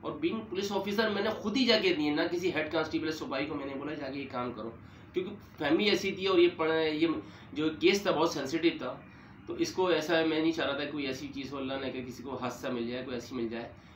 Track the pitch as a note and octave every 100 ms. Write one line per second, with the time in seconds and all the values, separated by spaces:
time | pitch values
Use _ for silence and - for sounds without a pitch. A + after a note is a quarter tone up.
0 | C#3+ D3+ D#3+ A3 A3 F3+ G3+ G3+ G#3 G3+
1 | G#3+ G3 G#3 G#3+ G#3+ C4 A#3+ A3 F#3 D3+
2 | D3+ D3 E3+ E3+ F3+ D3+ D3+ E3 D#3 D#3+
3 | D#3 D3+ C#3+ C3+ D3+ D3+ C#3 C3+ C#3 D3+
4 | C#3 C#3 C3+ C3 B2 G#2+ A2+ A2+ - -
5 | - - G3 G#3 - - D3 E3 G#3 F#3
6 | G3 - F#3+ F3+ F3 - D#3+ D#3+ D#3+ D3+
7 | E3 D#3 - - - C3+ D#3 D#3 F3 G3+
8 | F#3+ D3 E3 D#3+ C3 D#3+ E3 - B2 -
9 | - - - - - - E3 - F#3 D#3+
10 | D#3 E3 D#3+ D#3 D#3+ E3 C#3 C#3 C#3+ D3+
11 | C3+ C3 C#3+ C3+ B2+ C#3 C3 C3+ B2+ C3
12 | B2 - C3 B2 B2 A#2+ C#3 B2 A#2 B2
13 | C3 B2 A#2 B2+ A2+ A2+ A#2 - -